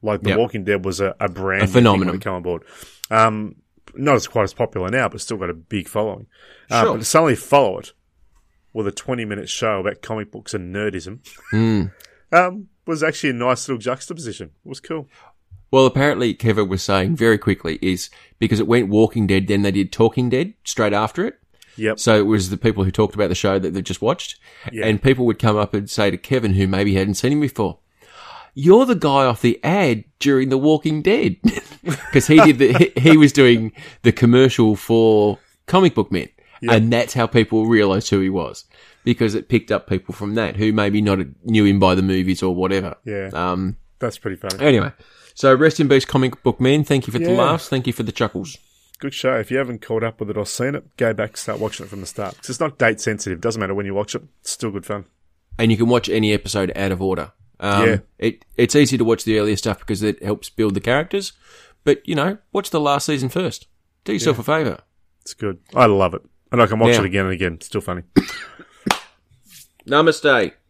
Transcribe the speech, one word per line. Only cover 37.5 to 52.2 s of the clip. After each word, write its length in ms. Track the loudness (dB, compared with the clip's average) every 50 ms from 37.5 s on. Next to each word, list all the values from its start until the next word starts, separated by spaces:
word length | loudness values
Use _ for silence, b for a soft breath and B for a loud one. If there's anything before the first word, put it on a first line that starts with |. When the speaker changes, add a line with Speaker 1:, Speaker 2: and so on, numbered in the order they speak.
| 2 0 2 4
Speaker 2:
realised 420 | 4 4 4 4 2 0 -2 0
who 120 | 0 0
he 80 | 0 0
was, 340 | -2 -4 -6 -6 -10 -16 -20 b b b b b b b b
because 320 | -2 0 0 0 -2 -2
it 140 | -4 -6 _
picked 220 | -2 -2 0 0
up 160 | -4 -4 -2 -4
people 280 | -6 -6 -4 -8 -12
from 180 | -10 -8 -6 -4
that 200 | -4 -4 -4 -4
who 160 | -2 0 0
maybe 300 | 2 2 0 0 0 0
not 180 | 0 2 0 0 -2 -6 -12 _ _
knew 220 | 0 2 4 4
him 140 | 4 4 4
by 140 | 4 4 4
the 80 | 4
movies 400 | 2 0 0 0 0 -2 -2 -2
or 140 | -2 -4 -2
whatever. 400 | -2 -2 -2 -2 -2 -4 -4 -12 _ _
Speaker 1:
Yeah. 260 | -12 -10 -10 -10 -8 -8
Speaker 2:
Um, 420 | -6 -4 -4 -2 -2 -4 -6 -6 -10 -16 _ _ _
Speaker 1:
That's 180 | -8 -8 -8 -8
pretty 200 | _ -10 -10 -10
funny. 280 | -10 -10 -8 0 2
Speaker 2:
Anyway, 260 | 4 4 4 2 -2 -8 b b b b b b b b
so 180 | 0 4 4 4
rest 260 | 6 4 2 2 2
in 80 | 2 4
peace, 160 | 4 2 2
Comic 360 | 2 -2 0 0 0 -4 -2
Book 180 | _ -2 -2 0
Men. 220 | 0 2 2 2 0
Thank 200 | 0 0 -2 -2
you 60 | -4 -6
for 60 | -4
the 100 | -2 0
Speaker 1:
Yeah. 60 | 2 2
Speaker 2:
laughs. 300 | 2 2 0 -2 -4 -6
Thank 180 | -6 -4 -4
you 80 | -4 -6
for 80 | -6 -6
the 100 | -8 -4
chuckles. 440 | -4 -4 -4 -4 -8 -12 -12 -16 -20 _ _ _ _ _ _ _ -12
Speaker 1:
Good 160 | -12 -12 -10
show. 220 | -4 -4 -2 -2 -2
If 140 | -4 -4
you 60 | -4 -4
haven't 240 | -4 -4 -8 -12
caught 200 | -8 -6 -4 -4 -4
up 160 | -4 -6 _
with 80 | -8 -8
it 60 | -6 -6
or 80 | -6
seen 280 | -6 -6 -6 -4 -4 -4
it, 120 | -6 -10 _ _ -2
go 160 | -2 -2 -2
back, 220 | -2 -6 -8 _ -12
start 220 | -10 -10 -8 -6
watching 260 | -6 -8 -8 -10 -16
it 40 | -14
from 100 | -14 -14
the 80 | -14 -14
start. 280 | -12 -10